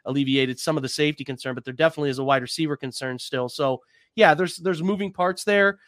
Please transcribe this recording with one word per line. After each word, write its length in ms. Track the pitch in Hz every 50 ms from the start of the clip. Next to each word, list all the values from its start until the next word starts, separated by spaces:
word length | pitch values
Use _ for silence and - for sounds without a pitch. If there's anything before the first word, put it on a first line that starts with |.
| -
alleviated 520 | - 131 143 139 131 135 135 131 127 127 -
some 180 | - 165 156
of 60 | 151 131
the 60 | 127
safety 360 | - - 147 151 151 - 139
concern, 300 | 139 135 120 - 135 127
but 100 | 120 -
there 100 | 131 127
definitely 360 | 123 165 160 160 - 147 143
is 80 | 131 131
a 60 | 135
wide 180 | 135 139 135 123
receiver 340 | 120 - - 160 151 147
concern 420 | - - 131 120 - 135 131 127 123
still. 300 | - - - 131 123 123
So 340 | - - 143 135 131 123 _ _ _ _ _ _ _
yeah, 160 | - 214 175 151
there's, 240 | 147 185 180 -
there's 260 | - 165 185 185 156 165
moving 300 | 190 208 185 196 196 190
parts 320 | - 180 185 185 - -
there. 340 | 208 202 202 196 202 196 196 _